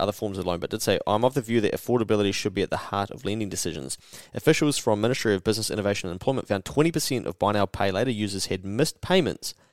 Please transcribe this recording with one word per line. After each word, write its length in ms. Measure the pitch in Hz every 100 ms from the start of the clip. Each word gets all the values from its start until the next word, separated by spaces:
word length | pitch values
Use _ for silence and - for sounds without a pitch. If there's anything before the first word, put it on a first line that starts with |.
other 100 | 98
forms 280 | - 107 95
of 80 | 90
loan, 120 | 87
but 120 | -
did 100 | 110
say, 180 | - 90 -
'I'm 160 | 107
of 120 | 123
the 80 | 135
view 180 | 113 117
that 140 | 104
affordability 580 | - - 120 104 107 101
should 220 | 95 104
be 80 | 98
at 80 | 92
the 80 | - -
heart 220 | 101 98
of 160 | - 98
lending 240 | 110 104
decisions.'" 480 | 87 90 80 67 - - - -
Officials 460 | - - 160 151 -
from 240 | - 104
Ministry 320 | 113 123 110
of 100 | 98
Business, 260 | 110 107 107
Innovation 380 | 104 101 101 92
and 60 |
Employment 340 | 90 - 131 -
found 160 | 101
twenty 260 | - - 160
percent 360 | 165 - 123 -
of 120 | -
buy 140 | 101
now, 140 | 104 98
pay 260 | - 98
later 180 | 95 131
users 360 | 110 104 98 -
had 180 | 95
missed 380 | 95 107 156 -
payments 500 | - 185 123 - - - _